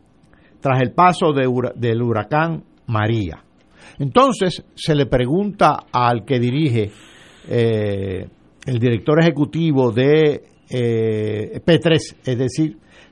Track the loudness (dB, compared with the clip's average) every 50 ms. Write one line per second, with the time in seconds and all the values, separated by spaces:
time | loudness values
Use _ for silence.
0 | _ _ _ _ _ _ _ -20 _ _ _ -6 -2 0 0 2 0 0 2 4
1 | 4 4 4 4 0 0 2 2 0 0 0 -2 -2 -4 -6 -4 -2 -2 0 0
2 | 0 0 -2 -2 -2 -2 -2 -2 0 -2 -4 -8 -10 _ _ _ _ -6 -2 -2
3 | 0 0 0 -2 -4 -6 -8 -12 _ _ _ _ _ _ _ _ -20 -18 -10 -8
4 | -6 0 2 4 4 4 2 0 -2 -2 -4 -6 -12 _ _ -10 -2 0 0 0
5 | 0 0 0 0 0 0 0 -2 -2 -2 -2 2 2 2 2 0 -6 _ -2 0
6 | 0 2 0 0 -2 -2 -2 0 0 0 0 0 0 0 0 0 -2 -4 -6 -14
7 | -20 -20 -20 -20 -20 -20 -20 -20 -10 -4 -2 0 0 2 0 0 -2 -2 -4 -4
8 | -4 -6 -6 -8 -10 -12 -16 _ _ _ _ -14 -8 -6 -4 0 0 0 0 0
9 | 0 2 2 4 4 2 2 0 -2 -2 -2 -2 0 0 2 2 2 2 2 2
10 | 2 4 4 4 4 2 0 -2 -6 -16 _ _ _ -8 -6 -4 -2 0 0 0
11 | 0 -2 -2 -2 -4 -4 -4 -6 -6 -8 -10 -6 0 2 2 2 4 2 2 2
12 | 0 -4 -16 _ -8 -6 -4 -2 -2 -4 -2 -2 -4 -4 -4 -10 _ _ _ -20
13 | -20 _